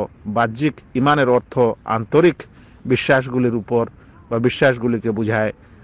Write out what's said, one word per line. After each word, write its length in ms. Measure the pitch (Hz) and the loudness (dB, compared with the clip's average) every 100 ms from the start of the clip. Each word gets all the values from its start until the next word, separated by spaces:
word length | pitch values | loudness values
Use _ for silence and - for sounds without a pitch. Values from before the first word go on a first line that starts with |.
| 104 - - | -2 -8 -8
বাহ্যিক, 480 | 107 117 113 151 - - | -2 -2 0 -4 -4 -8
ঈমানের 340 | 127 139 147 131 | -2 0 2 4
অর্থ 300 | 123 - - 117 110 | 2 0 0 0 0
আন্তরিক 580 | - 113 110 143 175 - - - - - - | -4 -4 0 4 4 2 -8 -20 -20 -12 -2
বিশ্বাসগুলির 680 | 123 - 135 131 123 123 | -2 2 0 0 -2 0
উপর 340 | 117 98 120 117 - - - - | -2 -2 -2 -2 -6 -20 -20 -6
বা 80 | 117 | -2
বিশ্বাসগুলিকে 720 | 120 - 143 123 120 117 113 | 0 2 0 2 -2 -2 -2
বুঝায়, 420 | 107 110 110 107 - - - | -2 -2 0 -2 -6 -18 -20